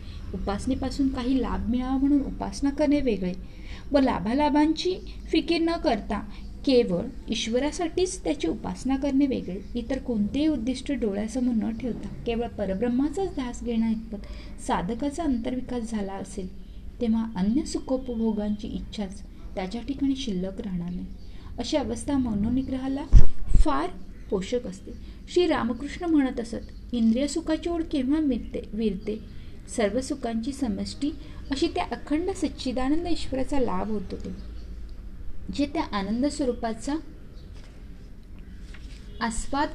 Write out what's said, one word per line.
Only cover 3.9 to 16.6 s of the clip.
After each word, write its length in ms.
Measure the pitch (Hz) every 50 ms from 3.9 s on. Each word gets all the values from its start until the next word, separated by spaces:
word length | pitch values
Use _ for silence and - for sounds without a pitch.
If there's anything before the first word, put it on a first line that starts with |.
| 269
व 60 | 285
लाभालाभांची 960 | 269 247 208 - 170 214 240 285 302 294 277 302 302 320 311 - - 359 370 - - - - - -
फिकीर 360 | - - 320 - - 339 339
न 100 | 330 330
करता 500 | 330 339 330 311 233 202 - - 214 208 - - - - - - - - -
केवळ 380 | 285 262 240 226 190 180 175 220 269 - - - -
ईश्वरासाठीच 960 | 226 - - 220 226 247 269 294 302 - 349 320 - 359 370 370 - - -
त्याची 240 | 330 294 - - 330
उपासना 480 | - 220 - - 180 - - 254 269
करणे 300 | 269 277 285 262 269 285
वेगळे. 340 | 269 233 196 185 - 180 202 - - -
इतर 240 | 240 226 - 269 -
कोणतेही 480 | - - 240 208 202 202 - 269 302
उद्दिष्ट 460 | 320 302 240 220 254 254 - - - 285
डोळ्यासमोर 600 | 233 233 208 190 202 214 220 - 262 247 254 233
न 220 | 214 202 214 226
ठेवता 320 | - 262 233 208 - - - - - -
केवळ 200 | 240 226 226 233
परब्रह्माचाच 880 | 226 - - 208 190 190 190 240 240 240 254 285 320 311 392 392 349 -
ध्यास 300 | 294 254 240 240 - 226
घेण्याइतपत 600 | 233 233 226 226 226 220 220 - - 214 202 - - - - - - - - -
साधकाचा 560 | - 233 180 175 180 233 233 285 285 285 - 339
अंतर्विकास 680 | 294 254 226 226 254 247 254 254 - 254 240 220 226
झाला 220 | 226 208 196 190 196
असेल 500 | 190 190 190 - 196 185 185 - -